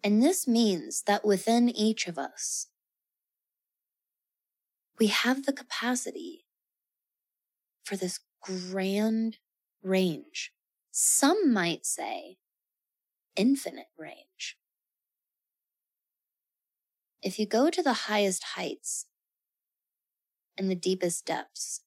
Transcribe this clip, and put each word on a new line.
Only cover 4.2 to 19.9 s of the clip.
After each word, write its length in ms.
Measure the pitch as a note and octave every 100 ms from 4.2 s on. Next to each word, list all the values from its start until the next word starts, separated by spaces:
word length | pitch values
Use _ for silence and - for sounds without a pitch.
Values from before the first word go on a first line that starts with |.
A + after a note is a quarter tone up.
| _ _ _ _ _ _ _ _
we 100 | G#3+
have 360 | - A#3+ C4
the 80 | C4+
capacity 960 | C#4 - - A#3 B3 - - - - _ _ _ _ _ _ _ _ _ _ _ _ _ _
for 120 | - G3
this 240 | F#3 - _ _
grand 960 | - F#3 F3+ F#3+ F#3+ G3+ A3 A3 A3+ A3 _ _ _ _
range. 680 | F#3+ F#3+ F#3 D#3 - - - _ _ _ _
Some 600 | - - - C#4 G4+ F4
might 320 | G#3+ E3+ D#3+
say 540 | - - G3+ A3 - - _ _ _ _ _ _ _ _ _ -
infinite 520 | A3+ C#4 - C#4 - _
range. 580 | D#3 - _ _ - - _ _ _ _ _ _ _ _ _ _ _ _ _ _ _ _ _ _ _ _ _ _ _ _ _ _
If 180 | G3 F#3+
you 80 | G#3
go 220 | A3 D4
to 140 | E4
the 100 | D#4
highest 520 | A3+ - G#3+ G3+ F#3 -
heights 520 | - E3+ - - - - _ _ _ _ _ _ _ _